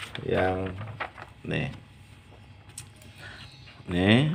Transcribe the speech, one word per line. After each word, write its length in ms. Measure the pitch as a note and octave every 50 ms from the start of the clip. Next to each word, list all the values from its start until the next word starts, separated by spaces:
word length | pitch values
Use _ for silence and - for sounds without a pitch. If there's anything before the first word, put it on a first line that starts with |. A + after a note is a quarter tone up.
| - - - - -
yang 480 | - F2+ F#2 F#2 F#2 F#2 F#2 F#2+ F#2 F2+ F#2+ G#2+ - - - - - - - - - - - -
nih. 260 | - E2 D#2 C#2+ C2+ - - - - - - - - - - - - - - - - - - - - - - - - - - - - - - - - - - - - - - - - - - - -
Nih, 400 | F2 F2+ F#2 G2+ A2+ B2+ D3+ D3+ E3+